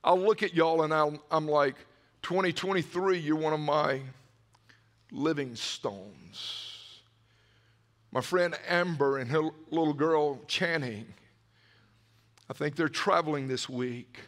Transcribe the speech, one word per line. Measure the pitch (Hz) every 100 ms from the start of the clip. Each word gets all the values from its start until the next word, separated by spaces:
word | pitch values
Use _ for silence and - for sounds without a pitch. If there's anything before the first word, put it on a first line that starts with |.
I | -
look | 180 196 214
at | 208
y'all | 165 165 165
and | 156
I'm, | 156 151 151 -
I'm | 160 151
like, | 147 143 135 - _ _ _
"Twenty | - 175 185
twenty-three, | - 185 190 151 175 190 185
you're | 151 156
one | 156
of | 156
my | 151 151 147 135 135 - _ _ _ _ _ - _ _ _
living | - 151 151 135 113
stones." | - - - 98 98 98 87 - - - - - - - _ _ _ _ _ _ _ _ _ _ _
My | 131
friend | - 180 175 156 -
Amber | 175 180 160 139 139
and | 123
her | 156 156 156 -
little | 165 156
girl | 143 156 160 151 135 -
Channing, | - 175 165 127 107 113 - _ _ _ _ _ _ _ _ _ _ _ _ _
I |
think | 135 147 139
they're | 160
traveling | 151 - 175 156 147 131
this | 127 -
week | 127 123 123 - -